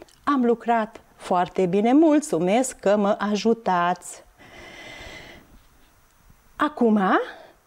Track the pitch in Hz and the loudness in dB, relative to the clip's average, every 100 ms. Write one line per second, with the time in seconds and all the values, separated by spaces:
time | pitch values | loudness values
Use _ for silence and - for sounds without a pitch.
0 | - _ 285 269 240 233 226 233 214 - | -20 _ -2 0 2 0 0 -2 -2 -10
1 | _ - - 180 180 - 180 202 233 285 | _ -12 -2 -2 0 -2 0 0 4 4
2 | 330 294 - 165 180 233 262 - 196 208 | 4 2 0 -2 0 0 -2 -4 0 2
3 | 196 - 208 208 226 226 196 180 180 180 | 0 -2 -2 -2 0 0 0 0 0 -4
4 | - - - _ - - - - - - | -10 -20 -20 _ -20 -20 -20 -20 -20 -20
5 | - - - - - - _ _ _ _ | -18 -20 -20 -20 -20 -20 _ _ _ _
6 | _ _ _ _ _ - 294 294 233 214 | _ _ _ _ _ -6 -4 0 2 2
7 | 190 339 508 - - _ | 2 0 -2 -12 -20 _